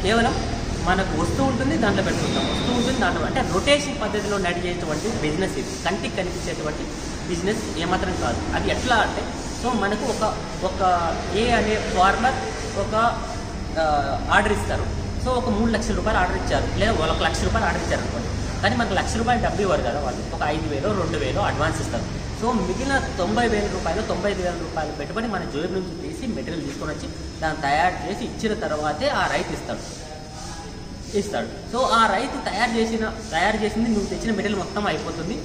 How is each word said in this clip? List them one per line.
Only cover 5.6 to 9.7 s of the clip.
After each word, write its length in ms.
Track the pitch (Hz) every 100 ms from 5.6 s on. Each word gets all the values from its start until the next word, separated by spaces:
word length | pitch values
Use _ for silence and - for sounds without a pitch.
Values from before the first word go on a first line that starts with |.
| 120 - 170
కంటికి 300 | - 240 -
కనిపించేటువంటి 640 | 180 - 185 156 151 151 143 - - - -
బిజినెస్ 500 | 170 180 220 185 156
ఏమాత్రం 400 | 170 180 190 175
కాదు. 340 | 131 117 - 151
అది 160 | 180
ఎట్లా 240 | 151 254 233
అంటే, 260 | 185 - - - - -
so 120 | 240